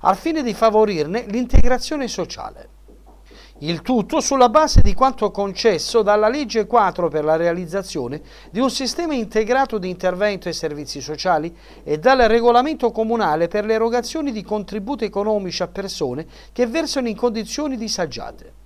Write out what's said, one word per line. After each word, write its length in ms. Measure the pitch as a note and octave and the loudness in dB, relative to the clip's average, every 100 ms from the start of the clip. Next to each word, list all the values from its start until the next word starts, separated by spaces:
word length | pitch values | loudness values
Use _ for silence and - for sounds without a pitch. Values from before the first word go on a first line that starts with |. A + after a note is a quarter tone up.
al 160 | E3 F#3+ | 2 0
fine 260 | D#4+ D#4+ | -2 -2
di 100 | B3 | -4
favorirne 720 | F#3 A3+ G#3+ G#3+ F3+ D3+ G3+ G#3 | 2 2 4 2 0 -4 -4 -4
l'integrazione 800 | G#3 B3 - B3+ B3+ - D#4 B3 | -6 4 8 8 6 0 -6 -6
sociale. 720 | - E3+ - - - - - - - - - - - - - | -6 -8 -8 -14 -14 -20 -20 -20 -20 -20 -20 -20 -20 -20 -12
Il 200 | D3 E3+ | -8 -8
tutto 380 | - B3 G3 D#4+ | -2 -2 0 -2
sulla 280 | - C#4 B3 | 0 4 4
base 320 | A3 D#4 - | 4 4 8
di 140 | - | 8
quanto 360 | - C4 C4 G#3 | 8 2 2 -4
concesso 720 | - G3+ F#3 A#3 F3 - A#3 | -2 -6 0 0 2 0 0
dalla 300 | G3+ G#3 G#3+ | 4 4 2
legge 340 | C4+ C4 A3 | 0 -4 -4
quattro 440 | G#3 A#3+ G3 E3+ E3+ | 0 2 2 0 -2
per 160 | D3+ | -2
la 120 | D3+ D#3+ | 0 2
realizzazione 840 | E3+ E3+ F3 F#3+ F#3+ D#3+ A#2+ D3 - - - | 0 -2 -6 -8 -6 -8 -6 -8 -14 -20 -12
di 80 | F#3 | -2
un 120 | C4 | -2
sistema 420 | - C4 - E4+ | -2 -6 -6 -4
integrato 640 | C#4 A3 A3 A3 B3 C4+ A3 | -4 -2 -2 0 0 0 -2
di 140 | F#3 | -6
intervento 580 | F3+ F#3 F#3 G#3 G3+ F3+ | -4 -4 -2 -2 -2 -8
e 60 | |
servizi 480 | D#3+ D#3+ D3 C#3+ C#3+ | -6 -6 -8 -10 -12
sociali 520 | B2+ D3+ F#3 E3 D#3+ - - - | -10 -6 0 0 -2 -12 -20 -18
e 140 | - D#3 | -6 0
dal 220 | F3+ C4+ | 2 4
regolamento 680 | A#3 A3+ A#3 A#3+ C4+ D#4+ A#3+ | 4 4 4 4 2 0 -2
comunale 580 | A3 A3 A#3 F#3+ D#3 E3+ | -2 -2 0 0 0 0
per 180 | G#3 G#3+ | -2 0
l'erogazione 680 | A3 A#3 A#3+ A#3 D#4+ C#4+ | 0 0 -2 -4 -6 -6
di 100 | G#3+ | -6
contributi 600 | F#3 G#3+ F#3+ G#3+ G3 C#4 | -6 -6 -6 -8 -6 -6
economici 580 | G#3+ G3 G#3 G#3+ F#3 E3+ | -4 -4 -2 -2 -4 -6
a 60 | F3 | -6
persone 580 | G3 F#3+ - C#3+ B2 E3 - - | -6 -10 -6 -6 -6 -10 -16 -18
che 140 | - A#3+ | -4 -2
versano 420 | C4 D#4 - B3 | 0 -4 -4 -4
in 80 | G3+ | -2
condizioni 600 | A#3+ A3 G#3+ - D4+ C4 | -2 -2 -8 -6 -6 -6
disagiate. 760 | A3 - E3 - - - - - | -8 -6 -6 -8 -14 -16 -20 -20